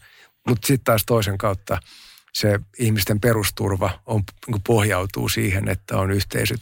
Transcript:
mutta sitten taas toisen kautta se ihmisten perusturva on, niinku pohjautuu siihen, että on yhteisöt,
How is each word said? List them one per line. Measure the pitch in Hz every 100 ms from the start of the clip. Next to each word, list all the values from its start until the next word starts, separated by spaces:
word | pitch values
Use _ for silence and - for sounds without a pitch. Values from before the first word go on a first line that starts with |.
| - - - _ -
mutta | 123 -
sitten | 135
taas | - 110 -
toisen | 117 98 98
kautta | 107 92 - 92 - - - - _
se | - 104 104 - -
ihmisten | 117 107 98 107
perusturva | 120 107 95 - 104 92 98 - -
on, | 110 90 - -
niinku | 107 110
pohjautuu | 113 104 90 95 127 107
siihen, | 113 110 98 107
että | 95 - 107
on | 95
yhteisöt, | 101 - 120 110 120